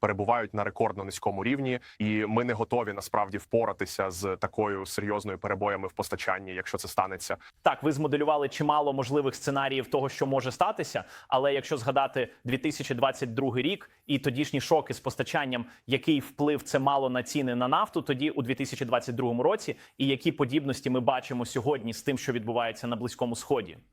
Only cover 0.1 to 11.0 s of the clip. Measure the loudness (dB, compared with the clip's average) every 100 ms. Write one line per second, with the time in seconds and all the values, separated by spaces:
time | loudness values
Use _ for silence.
0.1 | 2 2 2 0 -2 -2 0 0 -2 -8
1.1 | -4 -4 -2 0 0 0 -4 -6 -4 0
2.1 | 0 2 2 2 0 0 0 0 -4 -2
3.1 | 0 0 -2 0 4 4 2 -2 -2 -2
4.1 | 0 -2 0 -2 0 0 0 -4 -4 -2
5.1 | -2 -2 -4 -2 0 0 0 -4 -6 -4
6.1 | -4 -2 -2 -4 -8 -4 -6 -4 0 0
7.1 | -2 -6 -6 -8 0 2 2 2 2 2
8.1 | 2 4 2 2 0 2 4 2 0 0
9.1 | 2 2 0 -2 0 0 -2 0 0 0
10.1 | 0 0 0 0 2 0 0 -4 -4